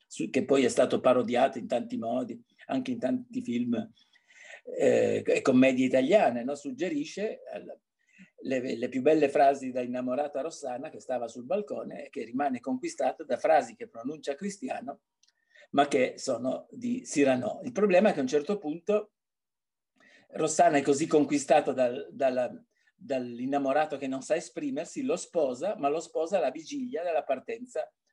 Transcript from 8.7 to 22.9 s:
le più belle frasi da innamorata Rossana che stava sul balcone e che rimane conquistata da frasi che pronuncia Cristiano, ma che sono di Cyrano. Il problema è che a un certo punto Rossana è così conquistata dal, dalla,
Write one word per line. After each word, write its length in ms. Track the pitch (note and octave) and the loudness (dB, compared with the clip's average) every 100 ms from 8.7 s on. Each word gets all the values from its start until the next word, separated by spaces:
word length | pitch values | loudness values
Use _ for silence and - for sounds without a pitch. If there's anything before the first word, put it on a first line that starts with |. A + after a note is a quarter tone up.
| A#2 | -4
le 140 | B2+ | -4
più 120 | C3 | 0
belle 280 | C#3 D#3 C#3+ | 4 4 4
frasi 420 | D3 C#3 C3+ C3 | 6 4 4 -2
da 100 | B2+ | -6
innamorata 600 | B2 B2 B2+ B2+ D3 D3 | -4 -4 -4 -2 -2 -4
Rossana 480 | D#3 E3 C3+ B2 D3+ | -8 -8 -10 -10 -10
che 100 | B2+ | -14
stava 300 | - B2 A#2 | -6 -6 -6
sul 160 | B2+ B2 | -10 -4
balcone 600 | G3 - A#2+ G2+ G2 - | -4 -4 -8 -10 -12 -12
e 40 | |
che 160 | C3+ A2+ | -12 -8
rimane 340 | B2 C#3+ B2 | -4 -2 -2
conquistata 640 | C3+ B2+ E3+ - C3+ - | -4 -6 -6 -4 -4 -4
da 140 | D3+ A#2+ | -4 -2
frasi 360 | D3 D#3 A#2+ | 4 4 2
che 140 | A2 A2+ | -6 -16
pronuncia 480 | A#2 B2+ D#3 - C#3 | -12 -12 -8 -8 -8
Cristiano, 640 | G3+ - - - B2 - _ _ _ _ _ _ - | -8 -8 -8 -8 -10 -14 _ _ _ _ _ _ -2
ma 160 | C#3 C#3+ | 2 4
che 280 | C#3 B2+ - | 4 2 -2
sono 500 | - A#2+ B2+ - - | -6 -4 -4 -6 -8
di 320 | B2+ A#2+ B2+ | -10 -6 -6
Cyrano. 580 | - D3+ C3+ B2+ B2 - | -4 2 4 2 -2 -6
Il 80 | C#3 | -6
problema 380 | D#3 G3+ F3+ G#3 | 0 4 6 6
è 40 | |
che 60 | D3+ | 2
a 40 | |
un 40 | B2+ | 0
certo 300 | D3 D3 C#3+ | 0 0 -4
punto 540 | D3+ E3+ - G#3 G#3+ _ _ _ _ _ _ _ _ _ _ _ _ | -6 -8 -2 -2 -2 _ _ _ _ _ _ _ _ _ _ _ _
Rossana 460 | - D#3 - F3 C#3+ | -4 -2 4 6 6
è 60 | |
così 240 | C#3 C#3 D#3 | 4 2 4
conquistata 640 | D#3 C#3+ D3 - D#3 D3 | 4 4 2 4 4 4
dal, 340 | B2+ B2 - - | 2 0 0 -10
dalla, 420 | A#2 C3+ B2+ A#2+ A2+ - _ _ | -2 0 0 -2 -6 -18 _ _